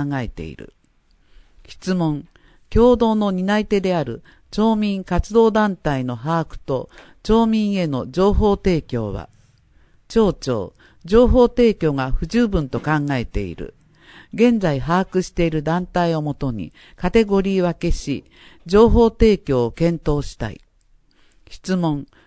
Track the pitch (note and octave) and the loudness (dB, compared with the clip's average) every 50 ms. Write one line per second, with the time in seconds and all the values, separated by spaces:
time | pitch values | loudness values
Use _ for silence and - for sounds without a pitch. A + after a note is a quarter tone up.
0 | C#3+ C#3+ C#3+ C3 A#2+ G#2 - - D#2+ D#2+ C2+ - - - _ _ _ _ _ _ | -4 -4 -4 -6 -6 -8 -10 -12 -12 -14 -14 -16 -18 -20 _ _ _ _ _ _
1 | _ _ _ _ _ _ _ - - _ _ _ - - - - - F#3 F#3 F3+ | _ _ _ _ _ _ _ -20 -20 _ _ _ -20 -20 -20 -10 -6 -4 -2 -2
2 | E3+ D#3 D3 C#3 D#3+ - _ _ _ _ _ _ _ _ - G#3+ A#3 B3 B3 A3 | -2 -2 -4 -4 -8 -14 _ _ _ _ _ _ _ _ 2 4 4 4 4 4
3 | A#3 A3+ A3 G#3+ G#3 G3+ F#3 F3+ F#3 G3 G#3 G#3+ G#3 - G#3+ G3 F#3 F#3+ F3+ E3 | 2 2 2 0 0 -2 -2 -2 -2 0 0 -2 0 0 -2 0 0 0 -2 -2
4 | C#3+ B2+ A2+ - - - _ _ _ _ - G#3 G#3+ A3+ A3 G#3+ G#3+ G3+ G3 F#3+ | -2 -4 -8 -12 -14 -20 _ _ _ _ -2 0 0 2 2 0 0 -2 -4 -4
5 | F3+ - F3+ F3 - - G#3 A#3 A3+ A3 G#3 A3 G#3+ G3+ F#3 - - D#3 C#3+ C3 | -6 -2 -2 -2 -2 2 2 4 4 4 4 2 0 0 -2 -4 -4 -4 -4 -2
6 | B2+ B2 B2 A2+ A#2+ D#3 E3 E3 D3+ - - - - - C#3 A#2+ - - - - | -4 -6 -8 -6 -4 -4 -2 -2 -4 -4 -10 -12 -8 -6 -6 -6 -6 -10 -16 -20
7 | - - _ _ - - A3 A3+ A#3 A3 A3 A3 G#3+ G3+ G3+ F#3+ F3 D#3 C#3 B2 | -20 -20 _ _ -2 2 2 2 4 2 2 0 0 0 0 -2 -2 -2 -2 -4
8 | - C3 B2+ F3 F#3+ G#3 G3 - G#3+ G#3 G3+ - - F#3+ F3 D3+ - - B2+ A#2 | -6 -4 0 2 2 2 4 2 2 2 0 0 0 0 0 0 -2 -4 -6 -6
9 | A2 G#2 F#2 - D2+ - _ _ _ _ _ _ _ _ _ _ _ _ _ _ | -4 -6 -6 -8 -10 -14 _ _ _ _ _ _ _ _ _ _ _ _ _ _
10 | _ - - A3+ A3 F#3 C#3 - - C3+ B2 G#2+ F2+ F2 - _ _ _ _ _ | _ -4 0 2 2 2 0 -2 -4 -4 -4 -4 -6 -8 -12 _ _ _ _ _
11 | - E3 G3 A#3 B3+ A#3 A#3 B3+ A#3+ A#3 - - A#3+ A3+ G3+ - E3 D#3 C#3 C#3 | -4 2 4 4 6 6 6 4 4 4 4 2 2 2 2 2 0 -2 0 -2
12 | C3 C3 C3+ - E3+ E3 - A#3 A#3+ G#3+ G3 F3 D3 B2+ - A#2+ - D3+ D#3 D3+ | -2 -2 -2 -2 -2 -2 0 0 0 0 0 -2 -4 -4 -6 -6 -4 -2 -2 -2
13 | C#3+ C#3+ C#3 B2 G#2+ - - A2 G2+ F2 D#2+ - F2 - - _ _ _ _ _ | 0 -2 -2 -4 -4 -6 -6 -6 -6 -6 -8 -10 -12 -14 -16 _ _ _ _ _
14 | _ - - - - _ - - A3+ B3 A#3 A3 F#3+ E3 C#3+ C3 B2+ D3 E3+ F#3 | _ -20 -20 -20 -20 _ 0 2 2 4 4 2 0 0 -2 -2 -2 0 0 0
15 | F#3+ - - F#3 F3+ - - - E3+ E3 D#3 D#3 D3 D#3 E3 F3+ F3+ - - F3+ | 0 0 -2 -4 -4 -2 -2 -2 -2 -2 -2 -2 -2 -2 -2 -4 -4 -4 -2 -2
16 | F3 E3+ E3 D#3 D3+ D3 C#3 - D3 C3 A2+ G#2 E2+ - - - - - - - | 0 0 0 -2 -4 -4 -6 -6 -6 -6 -6 -6 -10 -12 -14 -20 -20 -20 -12 -8
17 | - F3+ - A3+ A3 G3+ G3+ G3 F#3 G3 F#3+ F#3 F3 F3 E3 - E3+ E3+ - - | -4 0 2 2 2 4 2 0 0 0 0 0 0 -2 -2 -2 -2 -2 -2 -2
18 | - C#3+ C3+ G2+ - _ _ _ - - - - _ E3 F#3 G#3 A#3 A3+ - A#3+ | -4 -6 -8 -8 -8 _ _ _ -20 -20 -20 -20 _ 2 6 6 6 6 6 4
19 | A#3 A3+ A3 - A#3 A3 G3+ - - - C3+ B2 A#2+ A#2 - - E3 E3+ E3+ D#3 | 4 2 4 4 4 4 4 2 0 -2 -2 -2 -2 -2 -2 -2 0 0 0 -2
20 | - A#2+ C#3 D3 C#3 - - - B2 G#2 - - _ _ _ _ _ _ _ _ | -2 -2 -2 -2 -4 -8 -10 -10 -10 -10 -10 -14 _ _ _ _ _ _ _ _
21 | _ _ _ _ _ _ _ _ _ - - - - F#3 F#3 F3+ E3+ D#3+ D3 C#3+ | _ _ _ _ _ _ _ _ _ -20 -20 -14 -8 -4 -4 -2 0 -2 -2 -4
22 | C3+ - _ _ _ | -6 -10 _ _ _